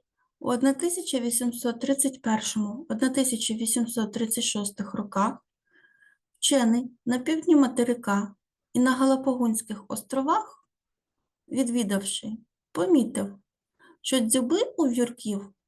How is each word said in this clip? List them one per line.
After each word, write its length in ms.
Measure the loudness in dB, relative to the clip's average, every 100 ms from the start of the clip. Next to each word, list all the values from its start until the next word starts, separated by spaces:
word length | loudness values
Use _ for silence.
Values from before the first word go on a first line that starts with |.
| _ _ _ _
у 100 | -4
одна 240 | 2 2
тисяча 460 | 2 0 -2 -4 -2
вісімсот 600 | -2 0 -2 -2 -4 -2
тридцять 420 | 0 0 0 -2
першому, 640 | -2 -2 -2 -4 -4 -6 -8
одна 200 | -2 0
тисяча 440 | 0 0 -2 -4
вісімсот 600 | -4 -2 -2 -2 -2 -4
тридцять 300 | -2 -4 -2
шостих 500 | -2 -4 -6 -8 -8
роках 520 | -8 -6 -2 -2 -2 _ _ _ _ _ _ _ _ _ _
вчений 540 | 2 4 4 2 0 -6 -4
на 140 | -2
півдні 360 | -2 0 6 6
материка 800 | 6 2 0 0 -2 -2 -2 -10 _ _ _
і 60 | 2
на 120 | 2
Галапагонських 920 | 4 4 4 2 0 0 0 -4 -10 -10
островах, 840 | -10 -6 -2 0 0 -2 -12 _ _ _ _ _ _ _ _ -6
відвідавши, 920 | -2 0 0 0 -2 -2 -8 -8 -12 -14 _ _
помітив, 640 | -2 4 4 4 -2 -6 -8 _ _ _ _ -20 _
що 180 | -2 0
дзьоби 420 | 2 2 2 0 0 0
у 100 | 0
віюрків 680 | 2 0 -2 -6 -6 -8 _